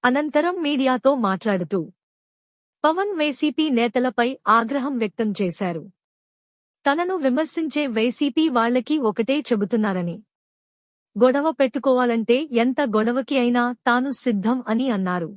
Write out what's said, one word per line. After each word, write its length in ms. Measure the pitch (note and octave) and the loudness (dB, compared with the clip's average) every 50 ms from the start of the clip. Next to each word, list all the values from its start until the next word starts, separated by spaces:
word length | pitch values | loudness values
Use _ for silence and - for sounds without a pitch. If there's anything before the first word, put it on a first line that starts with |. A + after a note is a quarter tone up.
| - | 2
అనంతరం 580 | B3 B3+ C#4 D4+ D#4 - D4 D4+ F4 F#4 F#4+ E4 | 2 0 0 -2 0 0 0 0 0 -2 -2 -2
మీడియాతో 520 | C#4+ D4 C4 C4+ C4 B3+ A#3+ _ C4+ C#4+ | -2 0 0 0 0 0 2 _ 0 0
మాట్లాడుతూ 680 | C4+ A3+ G3 F#3+ F3 - A3 G3+ F#3 F3 D#3 - F#3 D#3+ - _ _ _ _ _ _ _ _ _ _ _ _ _ _ _ _ _ _ - | 2 0 -2 -2 -2 -2 -2 -2 -2 -2 -4 -4 -4 -6 -6 _ _ _ _ _ _ _ _ _ _ _ _ _ _ _ _ _ _ 0
పవన్ 280 | D4+ D#4+ F4 G4 G#4 G4+ | 0 2 2 -2 -2 -2
వైసీపీ 520 | E4 D4+ D4+ C4+ - - D4+ C4 - D#4 D#4 | -2 -2 -2 -2 -2 -2 -2 0 0 0 0
నేతలపై 680 | C4+ A#3 A#3 A#3+ - B3+ B3 B3+ - - A#3 B3 C4+ - _ - | 2 2 0 0 0 0 -2 0 0 0 -2 -2 -2 -4 _ 2
ఆగ్రహం 460 | G#3+ A3+ A#3 A3+ C#4 C#4 B3 C#4+ C#4 A#3+ | 2 4 2 0 -4 -4 -4 -4 -4 -4
వ్యక్తం 320 | A3+ G3+ - - A3+ G#3+ G3 - G3+ | -4 -4 -4 -4 -4 -4 -2 -2 -2
చేశారు. 400 | F3+ E3 - G3+ F3+ E3+ E3 C#3+ G3 _ _ _ _ _ _ _ _ _ _ _ _ _ _ _ _ _ _ _ | -4 -2 -4 -4 -4 -6 -6 -10 -14 _ _ _ _ _ _ _ _ _ _ _ _ _ _ _ _ _ _ _
తనను 320 | C#4 C#4 D#4 F4 F4+ F#4+ | 0 0 0 0 -2 -2
విమర్శించే 680 | F4+ C4+ C4+ B3 C4+ D#4+ D#4+ - E4+ D#4+ D4 - D4 D4 | 0 0 0 2 2 -2 -2 -2 -4 -4 -2 -2 -2 -2
వైసీపీ 640 | C4+ A3 A3 A3 B3 A#3 - D4 C#4 A#3+ D#4 D#4+ D#4+ | -2 0 0 0 0 0 0 -2 -2 0 0 0 2
వాళ్ళకి 500 | B3+ A#3+ A3+ A#3 B3 B3+ A#3 - D4+ D#4 | 2 2 2 2 2 0 0 0 -2 0
ఒకటే 420 | C4 A3 G3+ - A3+ - C4+ D4+ | 0 -2 0 -2 -2 0 0 -2
చెబుతున్నారని, 760 | - - A#3+ G#3 G3+ F#3 - A3+ G#3+ G#3 F#3+ F#3 F3 F3 E3+ G#3 - _ _ _ _ _ _ _ _ _ _ _ _ _ _ _ _ _ _ | 0 -2 0 0 0 0 0 0 0 0 -2 -2 -4 -4 -6 -8 -14 _ _ _ _ _ _ _ _ _ _ _ _ _ _ _ _ _ _
గొడవ 340 | G3+ A#3 B3+ B3+ C#4 C#4+ D#4+ | 2 4 4 4 2 0 0
పెట్టుకోవాలంటే 1000 | C#4 _ C#4 B3+ - C4+ A3 C#4 B3+ B3+ B3 A#3+ A#3 A#3 A3 - A#3 B3+ D#4+ D4+ B3+ | 0 _ 0 0 0 0 2 2 2 4 2 2 2 0 2 2 2 2 2 0 0
ఎంత 280 | A#3 A#3 B3+ C4 - D4 | 2 2 2 2 0 -2
గొడవకి 560 | B3 G#3 G#3+ G#3+ A3+ A#3+ C4 C4 - C#4+ C4+ | 0 2 0 0 2 0 -2 -2 0 0 2
అయినా 260 | A#3+ A#3+ A#3+ B3 A#3+ A#3+ B3 | 2 2 2 2 0 0 -4
తాను 380 | _ _ B3+ A#3+ B3 B3+ C#4 B3+ | _ _ 2 2 2 0 -2 -4
సిద్ధం 520 | - - B3+ A3+ G3+ F3+ G#3+ B3 C4 A#3+ - | -4 -2 0 0 0 2 0 0 0 -2 -2
అని 200 | A3 A#3 C4 C4+ | -2 0 0 0
అన్నారు. 400 | A3+ F#3+ F#3+ F#3 F3+ F3 E3+ D#3 G3+ | 0 0 -2 -2 -2 -4 -4 -6 -10